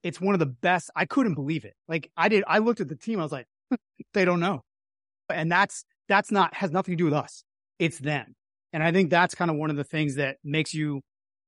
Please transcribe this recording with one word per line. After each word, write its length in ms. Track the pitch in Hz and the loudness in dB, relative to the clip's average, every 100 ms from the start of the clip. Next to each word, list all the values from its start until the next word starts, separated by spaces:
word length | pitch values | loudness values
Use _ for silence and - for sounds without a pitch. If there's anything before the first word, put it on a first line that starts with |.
it's 180 | 175 - | -6 -2
one 140 | 190 | 0
of 60 | 190 | 2
the 60 | 147 | 0
best. 440 | 123 175 180 - 156 | 0 0 0 0 -4
I 80 | - | 0
couldn't 280 | 277 233 | 2 2
believe 300 | 139 139 160 | 0 -4 -4
it. 100 | 101 - - | -8 -16 -8
Like, 240 | 160 - - | -8 -6 0
I 120 | 196 | 2
did, 140 | 208 202 | 2 2
I 100 | 202 | 2
looked 220 | 226 226 | 2 0
at 80 | 151 | -4
the 80 | 156 | -8
team. 240 | 220 214 | -6 -4
I 20 | |
was 80 | 151 | -4
like, 160 | 135 - _ - | -8 -12 _ -8
<laughs> 80 | 254 _ - - | -8 _ -20 -6
"They 120 | 208 | 0
don't 160 | 180 175 | 2 2
know." 240 | 185 135 - _ _ _ _ _ - | 0 -4 -8 _ _ _ _ _ -8
And 220 | 160 165 | -4 2
that's, 320 | 175 202 - - _ - | 2 2 -2 -18 _ 0
that's 240 | 202 - | 2 2
not, 200 | 202 170 | 2 2
has 180 | - 190 | 0 -4
nothing 220 | 180 185 | -2 -2
to 20 | 165 | 0
do 80 | |
with 100 | 160 | 2
us. 300 | 147 - - _ _ _ - | 0 -2 -12 _ _ _ -4
It's 200 | 165 - | -2 -2
them. 340 | 143 143 - - _ _ _ | -4 -4 -6 -18 _ _ _
And 100 | 156 | -2
I 80 | 165 | 2
think 200 | 185 160 | 2 4
that's 260 | 175 180 - | 4 2 0
kind 160 | 170 | -2
of 40 | 151 | 0
one 140 | 156 | -2
of 60 | 143 | -4
the 80 | |
things 320 | 139 156 147 135 | -4 -2 -2 -2
that 220 | 135 - | -4 -4
makes 320 | 147 156 151 | -4 -2 -2
you 280 | 156 151 139 - _ _ _ | -2 -4 -6 -10 _ _ _